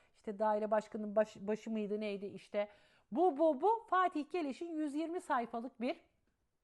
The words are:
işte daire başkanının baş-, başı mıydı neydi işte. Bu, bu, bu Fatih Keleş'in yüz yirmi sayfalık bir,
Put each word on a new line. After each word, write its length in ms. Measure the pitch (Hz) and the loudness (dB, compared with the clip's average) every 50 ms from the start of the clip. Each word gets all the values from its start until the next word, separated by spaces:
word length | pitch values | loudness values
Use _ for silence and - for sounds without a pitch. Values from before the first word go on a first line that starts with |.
| _ _ _ | _ _ _
işte 220 | _ - 226 208 196 | _ -10 -8 -4 0
daire 320 | 214 214 214 214 214 208 | 0 2 2 2 2 2
başkanının 460 | 220 214 214 - - 214 214 214 202 | 2 2 0 0 -6 -6 -6 0 2
baş-, 200 | 220 214 214 - | 2 2 2 0
başı 340 | 220 196 202 214 208 - 226 | -8 -4 -4 -4 -2 -2 -4
mıydı 300 | 226 220 208 196 208 214 | -2 -2 -2 -2 -2 -2
neydi 260 | 214 208 202 196 202 | -4 -4 -6 -6 -8
işte. 420 | 196 - 190 - - - 208 208 208 - - _ _ _ _ _ - | -10 -10 -12 -12 -6 -4 -4 -4 -4 -6 -18 _ _ _ _ _ -4
Bu, 260 | 202 269 359 370 277 269 | 0 2 4 4 4 4
bu, 220 | 330 320 302 254 | 4 4 4 4
bu 240 | 311 403 453 453 453 - | 4 2 2 2 0 0
Fatih 340 | 359 370 370 349 - 302 285 | 2 2 2 2 0 -2 -6
Keleş'in 480 | - - 359 320 277 233 - 339 339 | -4 -4 -4 -2 -4 -6 -6 -8 -6
yüz 220 | 330 311 311 294 269 | -4 -4 -4 -4 -2
yirmi 260 | 302 330 311 339 359 | -4 -4 -4 -4 -4
sayfalık 600 | - - 294 247 240 233 - 233 226 262 - - | -2 -2 0 0 -2 -2 -6 -8 -8 -8 -8 -6
bir, 200 | 226 254 285 - _ _ _ _ _ _ _ _ _ _ _ _ | -4 -4 -4 -6 _ _ _ _ _ _ _ _ _ _ _ _